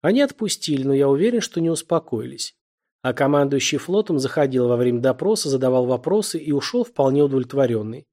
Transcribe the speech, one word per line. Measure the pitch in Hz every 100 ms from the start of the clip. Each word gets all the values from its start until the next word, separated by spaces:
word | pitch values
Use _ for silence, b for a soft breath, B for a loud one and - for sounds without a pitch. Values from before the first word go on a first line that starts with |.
Они | 156 240
отпустили, | 277 - 208 - - 143
но | 135
я | 139 139
уверен, | 139 208 240
что | - -
не | 165
успокоились. | 160 - 165 - 113 123 117 - _ _ _ _ _
А | 131
командующий | 123 139 143 139 139 - 143
флотом | - 190 208 156
заходил | 131 - 139 127 120
во | 120
время | 123 120
допроса, | 117 117 180 214 151
задавал | 135 131 127 123
вопросы | 127 160 202 202 165
и | 147
ушёл | 143 - 240
вполне | 240 - 135 139
удовлетворённый. | 143 135 123 139 131 113 107 123 _